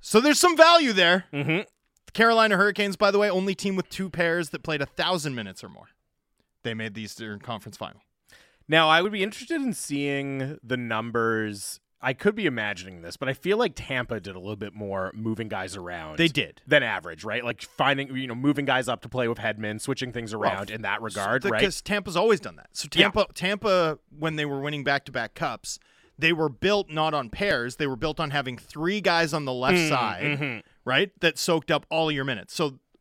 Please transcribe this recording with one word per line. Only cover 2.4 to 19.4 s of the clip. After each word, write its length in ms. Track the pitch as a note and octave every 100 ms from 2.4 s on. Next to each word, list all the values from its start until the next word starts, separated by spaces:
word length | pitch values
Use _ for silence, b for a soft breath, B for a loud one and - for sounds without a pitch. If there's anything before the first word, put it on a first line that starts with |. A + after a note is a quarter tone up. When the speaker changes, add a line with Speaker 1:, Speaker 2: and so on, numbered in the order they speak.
| A3 G3
Speaker 1:
Hurricanes, 400 | G3+ G3+ G3+ F#3
by 140 | G3+
the 80 | G3
way, 120 | G#3
only 240 | F#3 F#3
team 220 | F#3+ G3+ F#3+
with 120 | F3
two 200 | - F#3+
pairs 400 | D#3+ E3+ E3+ D#3+
that 120 | D3+
played 200 | - D3+
a 40 | C#3
thousand 480 | - E3 F#3 D3
minutes 280 | B2+ G2+ F2+
or 60 | G#2
more. 200 | A#1+ - _ _ _ _ _ _ _
They 120 | A#2+
made 200 | A2+ A2
the 80 | G#2
Eastern 360 | G#2+ - A2+ G#2
Conference 380 | - A2+ A2 G2+
Final. 240 | G2 - _ _ _ b b b _
Speaker 2:
Now, 200 | D#3+ D#3
I 140 | D#3+
would 100 | F#3
be 100 | G#3
interested 380 | G3 G#3 B3+ E4
in 120 | C4+
seeing 840 | F#3+ - C#3+ C#3+ C#3 C#3 C3+ C3+ D3+
the 140 | A#2 B2+
numbers. 1040 | A#2+ A2 A2+ A#2 A2+ A2+ G#2+ G2+ - - _ _
I 120 | B2+
could 200 | C3 G3+
be 120 | G#3+ F#3+
imagining 560 | A#2+ G#2 G2+ F#2 F2+
this, 140 | E2+ -
but 100 | C3
I 60 |
feel 240 | C3 F3 G#3
like 140 | A#3
Tampa 460 | - - C3 A#2+ A2+
did 140 | G2
a 40 | F#2
little 180 | F#2 G#2
bit 180 | G#2
more 380 | G2 G#2 G2 F#2
moving 340 | G#2 A2 A2 A2
guys 280 | G2+ F#2 G2
around 400 | F2 F2 D#2+ D3+
Speaker 1:
They 100 | E3
did. 340 | D3 F2+ - -
Speaker 2:
than 160 | D3
average, 420 | B2 G2 F2 D#2+
right? 200 | G2+ A2
Like, 160 | A#2+ A#2
finding, 520 | - - C3+ C#3 C#3 C3
you 100 | C3
know, 80 |
moving 300 | A#2+ C3+ C#3+
guys 240 | C#3 C3 B2+
up 140 | A#2+
to 60 | A#2+
play 200 | B2+ A#2+
with 80 |
Hedman, 420 | A2+